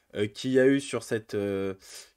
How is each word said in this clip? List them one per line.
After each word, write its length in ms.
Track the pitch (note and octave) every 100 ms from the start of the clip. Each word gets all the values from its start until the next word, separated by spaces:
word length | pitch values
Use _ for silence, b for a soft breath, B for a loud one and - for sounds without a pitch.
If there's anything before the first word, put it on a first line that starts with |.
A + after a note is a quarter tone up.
| b
euh, 140 | - G#2
qu'il 240 | - C3
y 80 | C3
a 60 | C3
eu 120 | C#3
sur 240 | - A#2
cette, 320 | - A#2 -
euh, 400 | G#2 G2+ G2 G2 F#2+ B B B